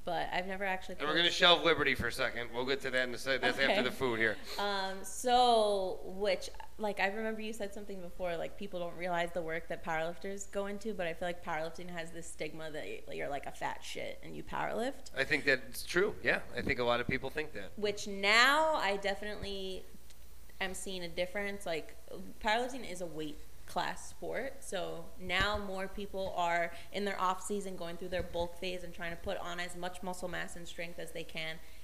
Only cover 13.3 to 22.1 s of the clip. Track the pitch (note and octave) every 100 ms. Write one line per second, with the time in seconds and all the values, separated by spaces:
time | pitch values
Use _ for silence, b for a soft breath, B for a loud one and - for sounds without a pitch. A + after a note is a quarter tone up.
13.3 | C#3 C3+ - C#3 - - - A2 - E2
14.3 | D3+ - C3+ D2+ D2 B3 C#4 - - C3+
15.3 | D3+ C3+ C3 - - - - G#3 - B2
16.3 | F3+ - B2 - B2+ A#2+ A#2+ A#2+ C3 C3
17.3 | D#3 D3+ G#2 F#2 - G#3 G3+ G#3 G3 G3
18.3 | A3 C4 D4+ D#4+ D4+ G3 G3+ G3 G3 G#3+
19.3 | G3 G3 G3 F#3+ F3+ - - - - -
20.3 | - - - F#3+ F#3+ G3+ F#3 E3+ E3 F3+
21.3 | G#3 G3+ G3+ F#3+ D#3+ - - -